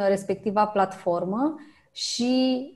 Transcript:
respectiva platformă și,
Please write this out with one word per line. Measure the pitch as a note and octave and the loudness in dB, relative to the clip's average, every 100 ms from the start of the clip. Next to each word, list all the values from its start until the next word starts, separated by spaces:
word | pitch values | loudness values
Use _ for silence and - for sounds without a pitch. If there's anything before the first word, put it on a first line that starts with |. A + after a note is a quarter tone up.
| G3 | 2
respectiva | G3 G3 F#3+ A3 G3+ G#3+ | 2 0 -4 0 2 2
platformă | G#3 F#3+ - F#3 F3 F3 G#3+ D4 D#4 - - _ | 2 0 0 -2 0 0 0 -2 -2 -12 -20 _
și, | - - - A#3+ B3+ C4 B3+ C#4+ | -10 -6 -2 2 2 2 0 -4